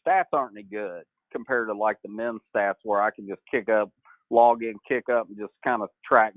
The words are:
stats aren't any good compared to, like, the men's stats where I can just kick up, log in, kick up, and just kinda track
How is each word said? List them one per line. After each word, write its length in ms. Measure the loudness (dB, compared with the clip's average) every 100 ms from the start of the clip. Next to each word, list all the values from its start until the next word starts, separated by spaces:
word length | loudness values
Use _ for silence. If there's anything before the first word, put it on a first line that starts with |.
stats 220 | 0 0 0
aren't 240 | -4 -4 -10
any 80 |
good 400 | -12 -8 -8 -10 -16 _ _
compared 380 | -12 -2 -2 0
to, 60 |
like, 280 | 0 0 -2
the 60 | -10
men's 320 | -8 -8 -8 _
stats 200 | -2 0 -2
where 180 | -2 0
I 120 | 0
can 140 | -2 -12
just 120 | -14 -4
kick 200 | -4 0
up, 220 | 0 0 _ _ _ 0
log 340 | 6 6 4
in, 140 | -4 -10 -6
kick 220 | -4 0
up, 200 | -2 -2
and 100 | -10
just 140 | -14 _
kinda 240 | -4 -4 -4 _
track 280 | 2 4 4